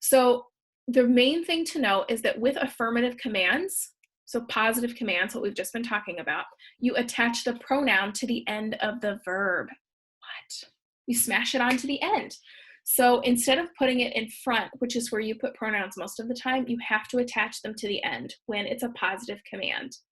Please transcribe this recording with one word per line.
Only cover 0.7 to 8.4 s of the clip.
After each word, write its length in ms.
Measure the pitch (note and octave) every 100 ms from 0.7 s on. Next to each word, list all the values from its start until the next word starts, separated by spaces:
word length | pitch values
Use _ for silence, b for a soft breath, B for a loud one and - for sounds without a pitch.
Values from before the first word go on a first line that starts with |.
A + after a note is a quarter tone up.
| _ -
the 160 | B3+
main 400 | A#3+ B3 B3 D#4+
thing 220 | E4+ E4 E4
to 140 | E4
know 260 | A#3 G3 -
is 120 | A3+
that 180 | - D3+
with 180 | A#3 C#4
affirmative 600 | C4 - A3+ A#3 B3 B3
commands, 720 | C4+ G#3+ F3+ A#3+ F#4+ - - _ _ _ _
so 160 | A#3+ A#3
positive 460 | A3+ A3 A3+ A#3+ A#3+
commands, 380 | A3+ F3 F#3
what 80 | -
we've 140 | G3+ G3+
just 180 | G3+
been 100 | A#3
talking 360 | A#3 G#3+ G#3 F3
about, 260 | D#3+ D3+ - _ B B
you 160 | B3 -
attach 480 | A#3+ - A#3 A#3
the 120 | - A#3+
pronoun 580 | - C4+ C#4 G3 G3
to 140 | G#3 A#3+
the 180 | A#3